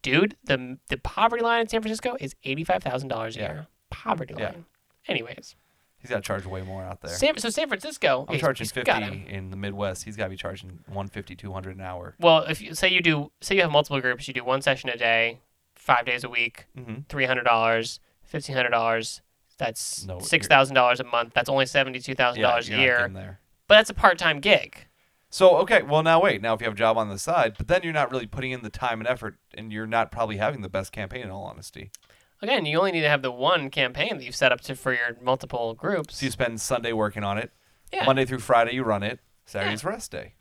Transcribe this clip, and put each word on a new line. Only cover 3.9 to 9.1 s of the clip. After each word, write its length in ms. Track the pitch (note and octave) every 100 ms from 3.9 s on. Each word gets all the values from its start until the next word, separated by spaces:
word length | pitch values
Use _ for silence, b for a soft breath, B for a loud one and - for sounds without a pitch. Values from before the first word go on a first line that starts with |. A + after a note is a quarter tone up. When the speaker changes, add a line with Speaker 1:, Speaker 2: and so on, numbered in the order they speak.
Speaker 1:
Poverty 440 | - - D#3+ - D3+
Speaker 2:
Yeah. 100 | G#2+
Speaker 1:
line. 180 | E3+ E3 _ _ _ -
Anyways. 480 | B2 A2+ - - _ _ _ _ _
Speaker 2:
He's 120 | A#2+
gotta 120 | A2+
charge 220 | - G2
way 180 | F#2 F#2+
more 200 | F#2 F#2+
out 180 | F#2 F#2
there. 120 | -
Speaker 1:
San, 260 | E2+ C#4+ D#4
so 100 | A#3
San 200 | B3+ D4+
Francisco 560 | G3 D#4 D4 D#3 C3 C#3+
Speaker 2:
I'm 60 |
Speaker 1:
is, 60 | C3+
Speaker 2:
charging 240 | C3+ B2
Speaker 1:
he's 80 | A2
Speaker 2:
fifty 180 | B2+ B2
Speaker 1:
gotta 160 | C#3+ G#2